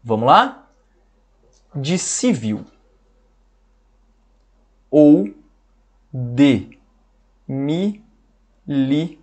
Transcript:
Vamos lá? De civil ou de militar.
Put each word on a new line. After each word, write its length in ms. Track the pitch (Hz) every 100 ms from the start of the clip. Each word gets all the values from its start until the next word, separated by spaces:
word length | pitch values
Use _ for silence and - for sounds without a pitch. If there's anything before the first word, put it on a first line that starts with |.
Vamos 240 | 117 110 120
lá? 380 | 180 269 - _ _ _ _ _ _ _ _ _ _ _ 143
De 220 | 135 180
civil 680 | - - 247 156 110 107 - _ _ _ _ _ _ _ _ _ _ _ _ _ _ _ _ _ _ _ _ _ _
ou 400 | 151 147 160 214 - _ _ _ _ _ _ _
de 680 | 131 123 120 139 113 90 - _ _ _ _ _ _ -
militar. 1700 | 135 139 165 202 208 - _ _ _ _ _ - 139 135 147 170 -